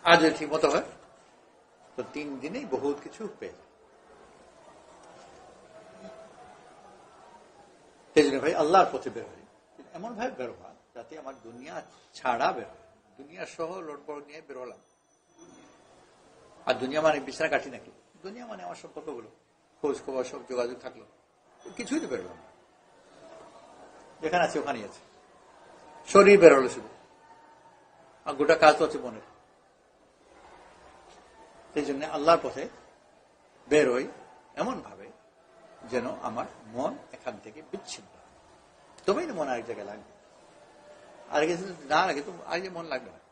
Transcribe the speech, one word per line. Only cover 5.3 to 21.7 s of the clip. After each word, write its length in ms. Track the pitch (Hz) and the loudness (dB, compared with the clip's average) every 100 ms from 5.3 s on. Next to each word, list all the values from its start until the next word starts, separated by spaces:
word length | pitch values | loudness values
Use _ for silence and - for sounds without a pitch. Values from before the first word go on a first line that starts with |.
| - 762 - - 640 640 640 659 659 659 - - - - - - - - - 960 - - - - - - - - | -20 -20 -20 -20 -20 -20 -20 -20 -20 -20 -20 -20 -20 -20 -20 -20 -20 -20 -20 -20 -20 -20 -20 -20 -20 -20 -20 2
সেই 100 | 156 | 4
জন্য 160 | 139 135 | 4 2
ভাই, 120 | 143 | 0
আল্লাহর 300 | 170 151 185 175 | 0 4 6 6
পথে 180 | 127 127 | 0 -8
বের 140 | 113 | -10
হয়, 220 | - - - _ _ - - | -14 -20 -20 _ _ -20 -20
এমন 220 | 165 220 | -14 -12
ভাবে 160 | 214 254 | -8 -8
বের 180 | 196 123 | -6 -12
হওয়া 240 | - - - _ | -12 -20 -20 _
যাতে 240 | 123 117 156 | -20 -18 -16
আমার 140 | 135 123 | -16 -16
দুনিয়া 320 | 113 117 143 170 - - - | -20 -18 -14 -14 -16 -20 -20
ছাড়া 380 | - 131 117 156 | -4 -2 2 0
বের 140 | 127 | -2
হয়, 180 | 101 - - _ _ - | -12 -18 -20 _ _ -20
দুনিয়া 280 | 143 180 | -20 -14
সহ 340 | - - 165 190 | -14 -10 -8 -8
লড়বড় 420 | 160 143 143 147 143 | -12 -14 -14 -14 -14
নিয়ে 140 | 151 | -20
বের 160 | 160 127 | -16 -14
হলাম। 200 | 123 - _ _ _ _ _ _ - - - - - - - - - - - - | -14 -16 _ _ _ _ _ _ -20 -20 -20 -20 -20 -20 -20 -20 -20 -20 -20 -10
আর 80 | - | -6
দুনিয়া 280 | 120 131 151 | -4 -2 2
মানে 180 | 156 147 | 2 0
বিছানা 300 | 131 123 127 | -6 -4 -2
কাঠি 200 | 135 135 | -2 -4
নাকি? 220 | 120 - - _ _ | -16 -18 -20 _ _
দুনিয়া 220 | 190 233 | -16 -16
মানে 180 | 240 202 | -16 -12
আমার 120 | 180 | -12
সম্পর্কগুলো, 540 | 165 156 156 151 120 110 _ _ _ _ _ | -14 -14 -14 -12 -12 -14 _ _ _ _ _
খোঁজ 160 | 147 131 | -2 -2
খবর, 180 | - 131 | -4 -4
সব 180 | 123 139 - | -6 -8 -6
যোগাযোগ 300 | 123 120 127 | -4 -4 -6
থাকলো, 260 | 131 110 107 _ _ _ _ _ - | -14 -16 -20 _ _ _ _ _ -18